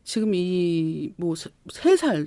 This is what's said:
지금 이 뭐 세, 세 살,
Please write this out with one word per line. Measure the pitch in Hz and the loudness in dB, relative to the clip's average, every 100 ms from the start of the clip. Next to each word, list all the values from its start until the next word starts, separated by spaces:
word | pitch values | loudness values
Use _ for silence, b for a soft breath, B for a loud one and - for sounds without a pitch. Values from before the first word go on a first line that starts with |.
지금 | - 226 220 | -6 -2 0
이 | 185 180 180 175 165 160 160 147 - | 0 0 0 2 0 0 -4 -8 -6
뭐 | 175 160 | -4 -4
세, | - - - | -8 -18 -20
세 | - 330 370 | -2 4 4
살, | 311 165 | 4 -2